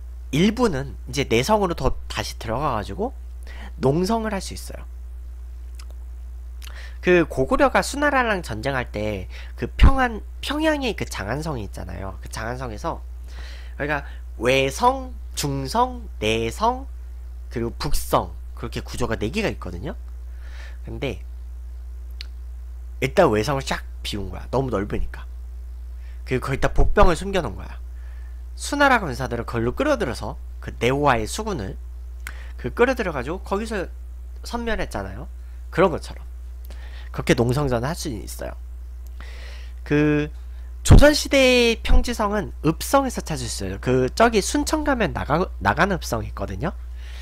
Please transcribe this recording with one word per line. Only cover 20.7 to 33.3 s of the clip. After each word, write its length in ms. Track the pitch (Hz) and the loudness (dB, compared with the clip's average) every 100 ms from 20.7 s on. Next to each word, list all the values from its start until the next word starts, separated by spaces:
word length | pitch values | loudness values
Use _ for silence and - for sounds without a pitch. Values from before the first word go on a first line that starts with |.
| - | -10
근데 380 | - 113 135 98 - - - - - - - - - - - - - - - - - - | -10 -6 -4 -6 -10 -12 -12 -12 -12 -12 -12 -12 -12 -12 -12 -12 -12 -12 -12 -12 -12 -4
일단 300 | 135 196 165 | 0 4 6
외성을 300 | 107 107 135 | 6 2 0
쫙 220 | 131 170 - - | -2 -6 -6 -8
비운 260 | - 104 95 | -6 -4 -6
거야. 160 | 92 - | -8 -2
너무 180 | 120 131 | 0 0
넓으니까. 560 | 104 104 113 - - - - - - - - - - - - | 0 0 0 -2 -4 -10 -10 -10 -10 -10 -10 -10 -10 -10 -10
그리고 220 | - 127 - | -2 -2 0
거기다 260 | 135 - | 0 4
복병을 440 | - - - 202 160 | 8 8 10 10 8
숨겨놓은 400 | 190 190 131 90 | 2 0 0 -6
거야. 240 | 82 - - - - - - - - | -10 -10 -10 -10 -10 -10 -10 -10 -12
수나라 460 | - - 285 285 247 | -8 -2 4 6 6
군사들을 440 | 175 117 123 117 | 2 -2 -2 -2
걸로 300 | 117 117 117 | -2 0 2
끌어들여서 600 | - 269 294 160 104 107 - - - | 2 2 2 0 -2 -6 -8 -10 -10
그 160 | - - | -8 0
네오와의 480 | 117 139 143 117 107 | 2 4 6 4 2
수군을 500 | - 214 175 95 - - - - - - - - - | -4 -4 -4 -6 -8 -10 -10 -10 -10 -10 -10 -10 -8
그 160 | 123 | -4
끌어들여가지고 680 | - 247 247 190 147 123 | 2 2 2 -2 -2 -4